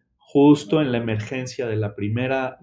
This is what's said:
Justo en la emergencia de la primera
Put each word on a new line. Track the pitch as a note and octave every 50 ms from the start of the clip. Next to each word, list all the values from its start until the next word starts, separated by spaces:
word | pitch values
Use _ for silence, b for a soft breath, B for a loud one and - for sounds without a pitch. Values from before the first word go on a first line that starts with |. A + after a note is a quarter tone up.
| _ _ _ _
Justo | _ _ - C#3+ C#3+ D3 D3 C#3+ - - D#3+ D#3
en | D3+ C3
la | A#2+ A#2
emergencia | A2+ A2+ A2 G#2+ G#2+ - C3 B2+ B2+ B2+ - - B2
de | A#2+ A2
la | G#2+ G#2+ G2+ -
primera | - G2+ G#2 G#2+ A#2+ B2+ C3 C3+ C3+ C3 C3 - -